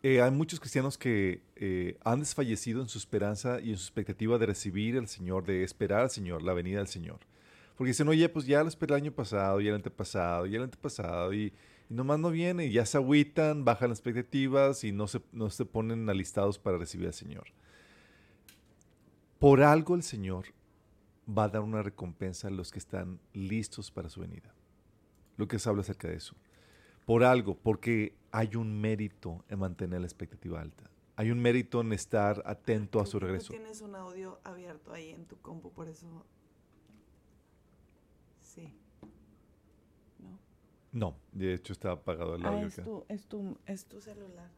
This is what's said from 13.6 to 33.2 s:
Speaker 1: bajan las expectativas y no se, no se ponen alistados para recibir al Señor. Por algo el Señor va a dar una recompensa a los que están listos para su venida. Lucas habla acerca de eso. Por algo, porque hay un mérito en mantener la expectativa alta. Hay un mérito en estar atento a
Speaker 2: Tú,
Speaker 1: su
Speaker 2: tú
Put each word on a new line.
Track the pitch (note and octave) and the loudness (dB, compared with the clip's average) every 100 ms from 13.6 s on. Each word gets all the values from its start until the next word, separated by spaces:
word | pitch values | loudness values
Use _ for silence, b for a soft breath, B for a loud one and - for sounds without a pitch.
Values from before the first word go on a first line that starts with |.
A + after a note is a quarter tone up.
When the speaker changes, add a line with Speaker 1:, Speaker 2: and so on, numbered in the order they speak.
Speaker 1:
bajan | B2 A2+ B2 | 2 4 2
las | A2 | 0
expectativas | A#2+ A#2 B2 C#3 C3+ C#3 C#3 C#3 | -4 -4 -2 0 2 6 4 4
y | A2 | -4
no | G2+ G#2 | -2 -2
se, | A2+ - | -4 -8
no | A2+ G#2+ | -4 -4
se | - | -2
ponen | A#2 A2+ A2+ A2+ A2 | -4 -2 -2 -2 0
alistados | F#2+ F#2 - G2+ G2+ | 0 0 2 2 0
para | G#2 F2+ | -2 -2
recibir | F2 F2 F2 | -2 -6 -6
al | |
Señor. | - F2 - - _ b b b b b b b b b - _ _ _ _ _ _ _ _ | -6 -12 -14 -16 _ b b b b b b b b b -20 _ _ _ _ _ _ _ _
Por | C#3+ C#3 | 8 10
algo | D3 D#3 D#3 | 10 8 4
el | F3+ | 0
Señor | - A2 F#2+ F2+ - _ _ _ _ _ _ _ | 0 -6 -6 -6 -10 _ _ _ _ _ _ _
va | - G#2 | -2 2
a | G#2+ | 2
dar | G#2+ | 0
una | G#2+ G#2+ | -2 -4
recompensa | G2+ - F2+ D#2 F#2+ F2+ G2 | -4 -6 -10 -6 -8 -6 -8
a | |
los | F#2+ F2 | -8 -8
que | F#2+ | -12
están | - F#2+ F2+ F2+ _ | -8 -8 -8 -12 _
listos | G2 F#2+ A2 A2 - G2+ | -8 -4 -4 -4 -10 -12
para | - E2+ | -10 -10
su | F#2 | -10
venida. | F2 E2 - _ _ _ _ _ _ _ _ - | -12 -12 -18 _ _ _ _ _ _ _ _ -6
Lucas | G#2 G#2+ | -4 -2
habla | A2+ G2+ | 0 0
acerca | F#2+ F#2+ E2+ | -2 -6 -8
de | E2+ | -8
eso. | - - _ b b b b b | -12 -20 _ b b b b b
Por | - A2+ | 2 6
algo, | B2 B2+ G2+ F2+ | 8 6 2 -2
porque | A2+ G#2+ A#2 A2+ G#2+ - _ | 0 0 0 0 0 -6 _
hay | A2 A2+ | -2 -2
un | A2+ A2 G#2+ | -2 -4 -2
mérito | A2 G#2+ G#2+ - F2+ E2+ - | -2 -2 -4 -6 -12 -12 -8
en | G2+ | -4
mantener | F#2+ E2+ F2+ F2+ | -4 -4 -6 -4
la | F2+ | -6
expectativa | - F2 - F2 E2 | -10 -14 -12 -10 -10
alta. | D#2+ - - _ _ - | -10 -16 -20 _ _ -2
Hay | A2 | 0
un | A#2+ | 4
mérito | A#2+ B2 - A#2+ | 4 4 2 0
en | A2+ | 0
estar | G#2 - A2 G2+ G2+ | -2 0 2 4 2
atento | - G#2 - A2 G2+ A2+ | -4 -6 0 0 2 0
a | |
Speaker 2:
Tú, | G2+ | 2
Speaker 1:
su | |
Speaker 2:
tú | G#2 | 0